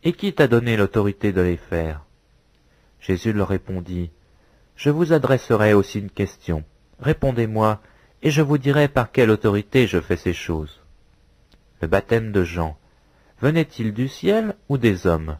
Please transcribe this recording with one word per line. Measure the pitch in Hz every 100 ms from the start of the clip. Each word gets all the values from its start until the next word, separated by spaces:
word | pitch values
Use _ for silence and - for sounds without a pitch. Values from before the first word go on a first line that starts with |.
Et | 160
qui | 180 202
t'a | - 139
donné | 117 120 113
l'autorité | 98 113 101 98 104
de | 92
les | 90 87
faire ? » | - 85 80 76 - _ _ _ _ _ _ _ _ _
Jésus | - 92 113
leur | 104 95
répondit, « | 95 - 92 87 90 87 _ _ _ _ _ _ _
Je | 143
vous | 147 170
adresserai | 160 131 131 - 110 107
aussi | 104 98 104
une | 101
question. | - 101 - - 80 76 _ _ _
Répondez-moi, | 143 - 139 120 113 107 107 107 _ _ _ _
et | 147
je | 147
vous | 147 147
dirai | 131 147 147
par | 143 117
quelle | - 117
autorité | 107 110 101 104 135 113
je | 90
fais | - 90
ces | -
choses. | 85 - 80 78 - _ _ _ _ _ _ _ _ _ _
Le | 82
baptême | 98 - 117 113
de | 101
Jean, | 87 87 80 76 _ _ _ _ _ _
venait-il | 131 160 156 - 113
du | 104 131
ciel | - - 214 220 - _
ou | 139
des | 117 90 92
hommes ? | 82 78